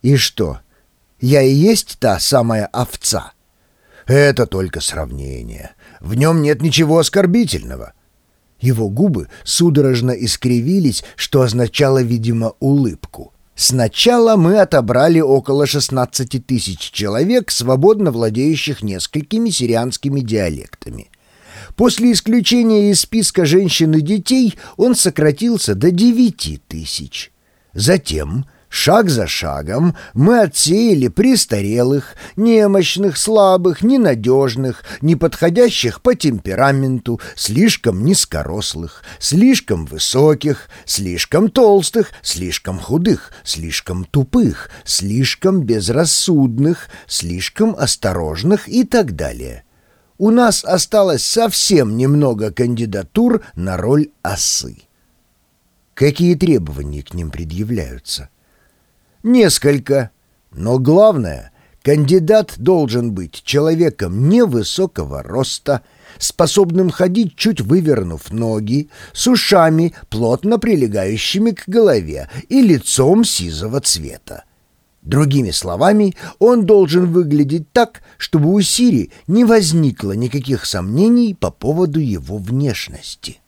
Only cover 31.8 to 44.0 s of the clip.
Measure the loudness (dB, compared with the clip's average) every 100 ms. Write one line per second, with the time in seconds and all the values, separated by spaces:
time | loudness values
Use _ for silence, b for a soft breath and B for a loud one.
31.8 | 0 0 -4 -18 B -2 2 4 4 2
32.8 | 0 0 -2 -2 -2 2 4 4 2 0
33.8 | 0 2 2 0 2 2 2 -2 -6 -6
34.8 | -12 B 0 2 0 0 -2 4 2 2
35.8 | -4 -2 0 0 0 -4 -6 0 0 2
36.8 | 0 -4 -4 -8 B -10 -4 2 2 2
37.8 | -2 0 0 0 0 -4 -6 -6 -8 -8
38.8 | -12 -16 B B -2 2 4 2 0 -4
39.8 | -4 -6 -4 2 4 2 0 -4 -8 B
40.8 | -8 -6 -4 -6 -2 0 2 4 4 4
41.8 | 2 -2 -2 B -10 -8 -6 -8 -8 -10
42.8 | -4 -2 0 -2 -4 B -12 -10 -8 -8
43.8 | -8 -10